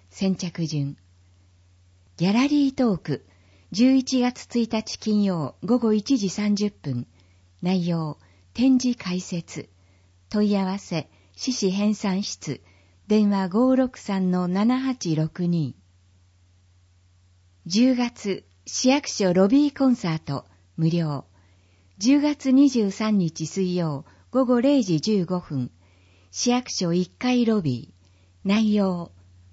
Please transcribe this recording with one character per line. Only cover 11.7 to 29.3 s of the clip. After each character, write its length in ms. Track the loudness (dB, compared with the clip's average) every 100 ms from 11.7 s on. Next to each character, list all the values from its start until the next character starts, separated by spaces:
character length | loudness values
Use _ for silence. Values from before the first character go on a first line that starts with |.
| 0 0
纂 320 | 0 -2 -2
室。 400 | -4 -8 -10 -10 _ _ _ _ 0
電 200 | 2 4
話 200 | 0 0
五 280 | 2 4 4
六 220 | 0 -4
三 320 | -6 -2 0
の 180 | 0 0
七 320 | 0 0 0
八 360 | -2 -4 -2 -2
六 300 | -2 -2 -2
二。 280 | 0 -2 -8 _ _ _ _ _ _ _ _ _ _ _ _ _ _ _ _ _ _ -2
十 280 | 2 4
月、 500 | 2 -2 -4 -6 -6 -10 _ -12
市 220 | -2 2
役 200 | 2 0
所 260 | -2 2
ロ 120 | 4 4
ビ 240 | 4 2
ー 80 | 2
コ 100 | 0
ン 60 |
サ 180 | 0 -2
ー 60 | -6
ト、 280 | -6 -10 -10 _ _ -2
無 100 | 0
料。 380 | 0 -2 -6 -10 _ _ _ _ _ _ -2
十 200 | 2 4
月 320 | 2 0 2
二 200 | 6 6
十 200 | 4 -2
三 280 | -2 0 2
日 280 | 0 -2 -6
水 300 | -2 -2 0
曜、 300 | -2 -4 -10 -20 _
午 160 | 0 2
後 140 | 2
零 200 | 4 2
時 200 | 2 0
十 240 | 0 0 0
五 120 | -4
分。 320 | -4 -6 -6 _ _ _ _ _ _
市 180 | -4 0
役 240 | 0 -2
所 220 | -4 -2
一 160 | 0 -2
階 340 | -4 0 2
ロ 160 | 2 0
ビ 320 | 0 -4 -8
ー。 560 | _ _ _ _ _ -2
内 240 | 2 2
容、 400 | 2 0 -2 -8 -16 -20